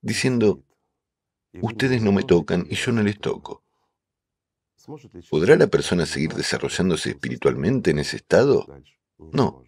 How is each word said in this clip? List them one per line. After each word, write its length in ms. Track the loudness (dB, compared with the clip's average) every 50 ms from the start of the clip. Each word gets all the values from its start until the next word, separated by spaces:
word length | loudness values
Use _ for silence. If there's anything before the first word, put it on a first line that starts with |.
diciendo, 600 | -6 -6 -6 -2 0 0 0 2 2 2 2 0 _ _ _ _ _ _ _ _ _ _ _ _ _ _ _ _ _ _ _ -6
"Ustedes 400 | -6 -6 -4 -2 -2 0 0 0
no 100 | 2 2
me 120 | 2 2 4
tocan 420 | 4 2 2 2 0 -2 -2 -2 -4
y 80 | -6
yo 160 | -6 -4 -2
no 120 | 0 0 0
les 160 | 0 -2 -2
toco". 440 | -6 -6 -6 -6 -10 -16 -18 -18 _ _ _ _ _ _ _ _ _ _ _ _ _ _ _ _ _ _ _ _ _ _ _ _ _ -20 -20 -20 -20 -20 _ -20 -10 _
¿Podrá 260 | -2 0 6 6 6
la 120 | 6 6 2
persona 400 | 2 -2 0 0 0 0 0 -2
seguir 260 | -2 -4 -4 -4 -4
desarrollándose 800 | -6 -6 -4 -4 -4 -4 -6 -2 -2 0 0 0 -2 -2 -6
espiritualmente 800 | -8 -6 -6 -8 -8 0 0 0 0 2 0 0 0 0 0 0
en 80 | 0 0
ese 180 | -2 -4 -8 -10
estado? 480 | _ _ 4 4 4 4 2 0 0 -4 -16 -20 -20 _ _ _ _ _ _ _
No. 440 | -20 -8 -2 -2 -2 -2 -2 -8 _